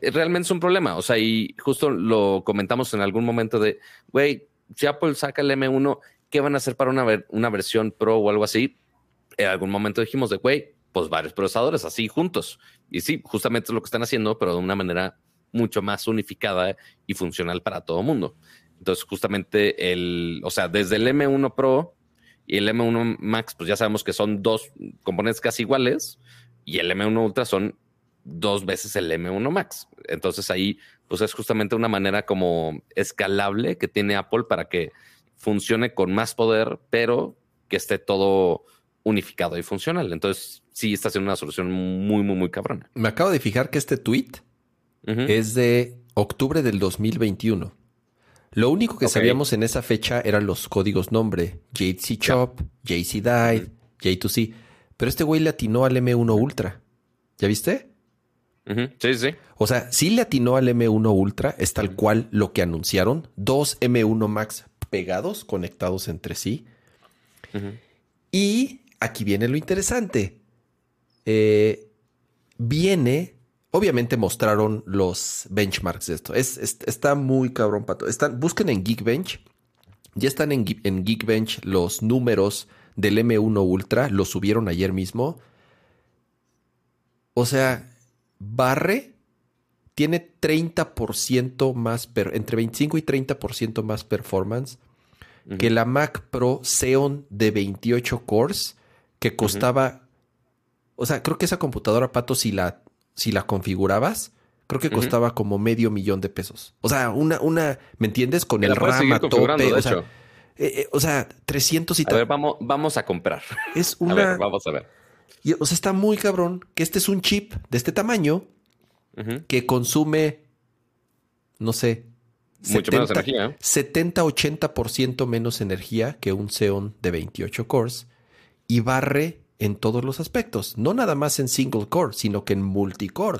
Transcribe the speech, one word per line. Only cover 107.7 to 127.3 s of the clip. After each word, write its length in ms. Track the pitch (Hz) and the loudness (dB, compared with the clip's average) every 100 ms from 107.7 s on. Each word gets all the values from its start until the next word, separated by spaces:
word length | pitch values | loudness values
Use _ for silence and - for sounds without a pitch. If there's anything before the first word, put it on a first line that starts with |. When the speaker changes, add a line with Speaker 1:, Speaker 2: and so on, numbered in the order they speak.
| 131 - - | -4 -12 -4
Speaker 2:
¿me 100 | 113 | -2
entiendes? 380 | 117 123 170 - | 0 0 0 0
Con 160 | 110 | 2
Speaker 1:
Que 60 | 101 | 2
Speaker 2:
el 60 | |
Speaker 1:
la 60 | 104 | 4
puedes 160 | - 127 | 4 4
Speaker 2:
ram 60 | |
Speaker 1:
seguir 140 | 135 - | 4 4
Speaker 2:
a 40 | |
Speaker 1:
configurando, 440 | 147 120 123 151 | 4 4 4 4
Speaker 2:
tope, 100 | 131 | 4
Speaker 1:
de 60 | 123 | 4
Speaker 2:
o 20 | |
sea, 100 | 131 | 2
Speaker 1:
hecho. 140 | 92 - - - - _ - | 0 -2 -16 -20 -20 _ -4
Speaker 2:
eh, 160 | 143 135 | -2 -2
eh, 80 | 139 | -2
o 80 | 143 | 0
sea, 280 | 156 143 - - - | 2 0 -2 -10 -6
trescientos 540 | 139 - 160 165 165 | 0 2 0 0 0
y 40 | |
Speaker 1:
A 20 | 151 | 2
Speaker 2:
ta- 100 | 113 | 2
Speaker 1:
ver, 80 | 117 | 2
vamos, 320 | 143 147 - | 0 0 -2
vamos 380 | 120 139 156 131 | -2 -2 0 -2
a 80 | - | -2
comprar. 360 | 90 82 76 - - 880 | -2 -2 -4 -8 -10 -6
Speaker 2:
Es 200 | 165 175 | -2 -2
Speaker 1:
A 100 | - | 0
Speaker 2:
una 100 | 175 | 2
Speaker 1:
ver, 240 | 190 190 180 | 4 2 2
vamos 300 | 101 98 - | -2 -2 -4
a 40 | |
ver. 160 | 71 - _ _ _ _ _ | -6 -8 _ _ _ _ _
Speaker 2:
y, 100 | 143 | -4
o 120 | 160 151 | -2 0
sea, 80 | |
está 200 | 165 202 | 0 0
muy 240 | 190 208 208 | 2 2 2
cabrón 460 | 202 185 175 180 - - | 0 0 -2 -4 -10 -4
que 80 | |
este 160 | 165 196 | -2 0
es 100 | 185 | 0
un 120 | 196 | 0
chip 320 | - 202 208 - - | 2 0 -2 -12 -4
de 60 | 120 | -2
este 140 | 120 | 0
tamaño 540 | 170 214 233 147 170 - _ _ _ _ _ _ - | -2 0 2 2 0 -4 _ _ _ _ _ _ -12
Speaker 1:
Ujú. 260 | 107 123 165 | -8 -8 0
Speaker 2:
que 180 | 127 123 | 0 2
consume, 760 | 127 120 151 156 156 156 147 _ _ _ _ _ _ _ _ _ _ _ _ | 0 2 0 2 2 0 -2 _ _ _ _ _ _ _ _ _ _ _ _
no 160 | 113 | -4
sé, 320 | 110 120 117 - _ _ _ _ _ - | 0 0 0 -8 _ _ _ _ _ 0
Speaker 1:
Mucho 220 | 104 - | 0 4
menos 160 | 131 117 | 2 2
Speaker 2:
setenta, 40 | 113 - | 0 0
Speaker 1:
energía. 260 | 123 107 147 | -2 -2 -4
Speaker 2:
setenta, 640 | - 147 139 160 170 170 | 0 0 2 0 0 0
ochenta 500 | 160 143 147 156 156 | 0 0 -2 -2 -4
por 160 | - 113 | -2 -4
ciento 360 | - 131 127 127 | -2 -2 0 -2
menos 360 | 117 117 - | 0 -2 -4
energía 560 | 98 92 - 113 117 143 | -4 -4 -4 -2 -2 -2
que 140 | 101 | -4
un 160 | 98 104 | -2 -4
Xeon 460 | - 104 98 104 - | 0 0 0 -4 -4
de 100 | 90 | -4
veintiocho 560 | 85 82 | -2 -6